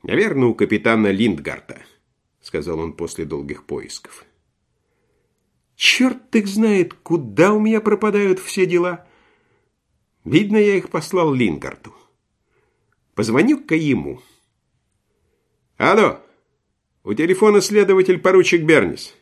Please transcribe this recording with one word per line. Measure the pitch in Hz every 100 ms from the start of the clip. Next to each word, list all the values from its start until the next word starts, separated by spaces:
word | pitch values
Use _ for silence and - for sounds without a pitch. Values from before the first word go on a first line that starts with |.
"Наверное, | - 123 214 139 123
у |
капитана | - 101 107 120 113 104
Линдгарта", | 98 113 80 73 67 - - - _ _ _ _ _
сказал | - 82 76 80
он | 82
после | - 82 -
долгих | 78 73 71 73
поисков. | - 69 - - - - _ _ _ _ _ _ _ _ _ _ _ _ _ _ _ _
"Черт | - - 254 247 _ 226
их | 196
знает, | 202 220 202 165
куда | - - 165 120 101 185
у | 214
меня | 214 220
пропадают | 214 208 214 202 202 185
все | - - 180
дела. | 175 180 170 _ _ _ _ _ _ _ _ _ _ _ _
Видно, | - 147 208 214
я | 208 196
их | 165
послал | 170 156 185 160
Линдгарту. | 131 110 73 - - - - _ _ _ _ _ _ _ _ _ _ _
Позвоню-ка | - 107 123 220 311 -
ему. | 160 151 117 69 - _ _ _ _ _ _ _ _ _ _ _ _ _ _ _ _
Алло, | 143 208 175 - _ _ _ _ _ _ _ _
у | -
телефона | 107 165 185 214 202
следователь | 196 208 196 190 185 180
поручик | 185 190 175 175
Бернис. | 156 151 92 - - _